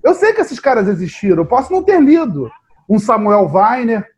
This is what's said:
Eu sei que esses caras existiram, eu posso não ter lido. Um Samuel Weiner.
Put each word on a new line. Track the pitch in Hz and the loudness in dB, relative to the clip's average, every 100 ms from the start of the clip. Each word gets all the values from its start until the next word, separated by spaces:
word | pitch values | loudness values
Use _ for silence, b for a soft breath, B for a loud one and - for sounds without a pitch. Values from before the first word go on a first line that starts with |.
Eu | 269 | 0
sei | 359 427 | 2 0
que | 440 | 0
esses | 392 247 | -4 -4
caras | 277 240 196 | -2 0 -2
existiram, | 190 175 - 202 170 | -4 -6 -6 0 0
eu | 165 | 2
posso | 247 269 | -2 -2
não | 370 | -2
ter | 370 381 | 0 2
lido. | 277 320 302 151 117 - _ _ _ | 4 4 0 -6 -8 -12 _ _ _
Um | 208 | -2
Samuel | - 220 208 208 180 | 0 0 2 2 2
Weiner. | 175 214 254 233 220 - | 2 0 0 -2 -4 -6